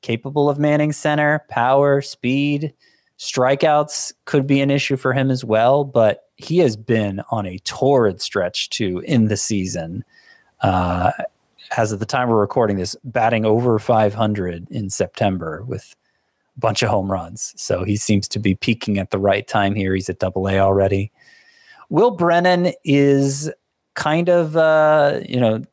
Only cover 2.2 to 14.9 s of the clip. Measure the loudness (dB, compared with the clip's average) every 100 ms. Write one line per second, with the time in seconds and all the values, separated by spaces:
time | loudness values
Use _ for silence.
2.2 | -2 0 0 -2 -6 _ _ _ _ _
3.2 | -8 0 2 2 4 4 0 -4 -8 -10
4.2 | -2 -2 2 2 2 0 0 -2 -2 0
5.2 | 0 -2 0 2 4 2 2 2 2 2
6.2 | _ _ -2 2 2 0 -2 0 0 -4
7.2 | -6 -6 -6 -8 -10 -2 2 4 2 0
8.2 | -6 -4 -4 -4 -8 -4 -4 -4 0 2
9.2 | 2 0 -2 -4 -4 -8 -8 -10 -12 _
10.2 | _ _ _ _ -2 0 0 0 -2 -4
11.2 | -12 _ _ _ -8 -4 -2 -2 -4 -2
12.2 | 0 2 2 0 0 0 -4 -8 -6 0
13.2 | 0 2 2 2 2 0 2 2 2 0
14.2 | -2 -2 -6 -8 -10 -8 -6